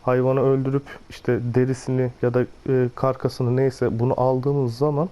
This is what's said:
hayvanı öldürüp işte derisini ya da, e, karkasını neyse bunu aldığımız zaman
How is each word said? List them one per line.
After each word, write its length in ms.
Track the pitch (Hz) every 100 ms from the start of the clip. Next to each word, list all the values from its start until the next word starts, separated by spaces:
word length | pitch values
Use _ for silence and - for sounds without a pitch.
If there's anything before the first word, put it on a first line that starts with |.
hayvanı 400 | - 127 127 135
öldürüp 420 | 135 135 131 135 - - -
işte 300 | - - 120 120
derisini 560 | 120 127 127 - 127 127 -
ya 120 | 123
da, 80 | 123 123 - -
e, 200 | 131 123
karkasını 640 | - 131 131 127 - 123 127
neyse 420 | 135 123 123 110
bunu 220 | 127 131
aldığımız 580 | 127 131 135 143 123 117
zaman 300 | 151 143 175